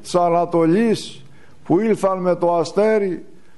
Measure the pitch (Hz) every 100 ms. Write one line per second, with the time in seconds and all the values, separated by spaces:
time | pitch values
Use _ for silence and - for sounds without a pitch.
0 | - 180 175 170 175 175 165 185 233 190
1 | - - - - - - - 165 220 202
2 | 190 190 180 170 175 170 160 190 214 220
3 | 202 165 - - -